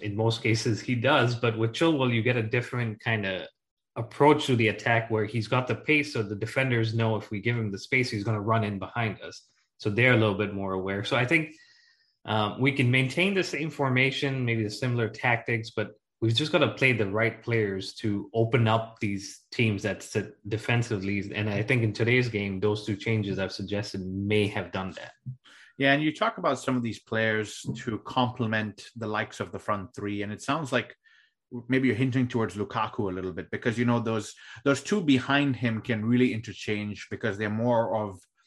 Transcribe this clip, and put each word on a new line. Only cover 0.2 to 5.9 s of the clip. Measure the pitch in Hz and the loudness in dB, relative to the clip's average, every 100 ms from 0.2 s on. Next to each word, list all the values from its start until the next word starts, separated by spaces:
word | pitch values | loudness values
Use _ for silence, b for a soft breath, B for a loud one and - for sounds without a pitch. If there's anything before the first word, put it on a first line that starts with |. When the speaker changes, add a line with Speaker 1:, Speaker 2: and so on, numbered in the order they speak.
| 113 113 | 0 2
Speaker 1:
cases | 113 113 123 104 | 2 2 2 -2
he | - | -2
does. | 117 127 147 120 117 | 0 4 4 4 2
But | 117 110 | 0 2
with | 113 | 0
Chilwell, | - 165 143 127 | 2 2 4 2
you | 117 | 2
get | 113 120 | 2 0
a | |
different | 107 120 - 123 117 104 | 0 -2 -2 -4 -4 -4
kind | 120 110 95 | -2 0 0
of | 92 80 - _ _ _ 117 | -4 -8 -14 _ _ _ -10
approach | 113 - 147 151 135 | -8 4 6 6 4
to | 117 | 2
the | 107 | 2
attack, | 101 127 113 113 | 2 2 0 2
where | 110 101 | -2 -2
he's | 117 107 | -4 0
got | 127 127 | 0 0
the | 117 | -2
pace, | - | 2